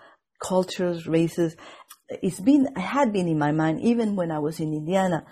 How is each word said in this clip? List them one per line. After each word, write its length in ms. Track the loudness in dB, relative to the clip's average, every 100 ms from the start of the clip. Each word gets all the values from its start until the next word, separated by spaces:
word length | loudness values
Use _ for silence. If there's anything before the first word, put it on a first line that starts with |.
| -20 _ _ _
cultures, 680 | -4 0 0 -2 -4 -4 -2
races. 480 | 0 0 0 -2 -2 -18 -20 -20 -20 _
It's 300 | -6 -4 -4
been, 340 | 4 4 4 -2
had 380 | -6 0 2
been 140 | 2 0
in 100 | 2
my 140 | 2
mind 300 | 2 2 0
even 340 | 2 2 2 0
when 160 | -2
I 80 | -2
was 200 | -4 -4
in 140 | -4
Indiana. 520 | -4 -2 0 2 0 -4